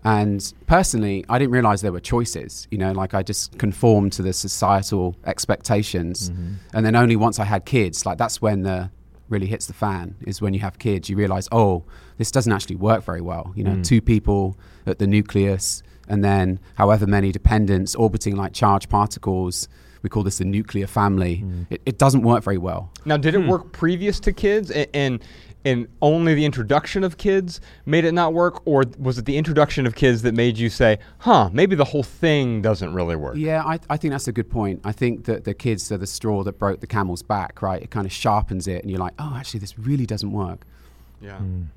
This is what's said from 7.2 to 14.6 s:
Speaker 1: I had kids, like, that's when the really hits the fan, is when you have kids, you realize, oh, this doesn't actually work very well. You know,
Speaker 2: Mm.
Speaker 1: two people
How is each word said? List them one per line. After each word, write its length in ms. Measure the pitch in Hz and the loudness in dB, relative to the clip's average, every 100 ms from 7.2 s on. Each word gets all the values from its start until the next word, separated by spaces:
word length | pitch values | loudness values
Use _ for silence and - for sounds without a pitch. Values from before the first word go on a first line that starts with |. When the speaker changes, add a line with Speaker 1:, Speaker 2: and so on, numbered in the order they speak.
| 113 110 | 2 0
Speaker 1:
I 60 | |
had 200 | 101 104 | -2 -2
kids, 400 | - 131 95 78 95 | 0 0 0 -2 -6
like, 120 | 82 | -2
that's 220 | 117 - | -4 0
when 200 | 110 101 | 0 0
the 280 | 95 92 92 - - - - | -2 -4 -6 -12 -20 -20 -6
really 180 | 110 95 | -4 -2
hits 200 | 110 - | -6 -8
the 60 | |
fan, 420 | 123 107 95 87 90 - | -6 -4 -4 -8 -12 -12
is 140 | 101 | -4
when 100 | 104 | -2
you 60 | 98 | -2
have 180 | 101 - | -4 -6
kids, 300 | 113 98 - | -2 -2 -2
you 80 | 98 | -2
realize, 320 | 101 95 95 | 0 -2 0
oh, 320 | 113 104 90 - - - - | 2 4 2 -4 -20 -20 -8
this 120 | 117 | -2
doesn't 220 | 135 117 | 0 2
actually 240 | 98 - 90 | 0 -2 -4
work 260 | 101 110 | 2 0
very 160 | - 85 | 0 -8
well. 320 | 87 87 90 | -6 -8 -8
You 100 | 95 | -4
know, 80 | 95 95 | -2 -2
Speaker 2:
Mm. 80 | |
Speaker 1:
two 160 | 87 117 | 2 2
people 580 | - 110 104 101 95 95 | 4 2 2 0 0 -6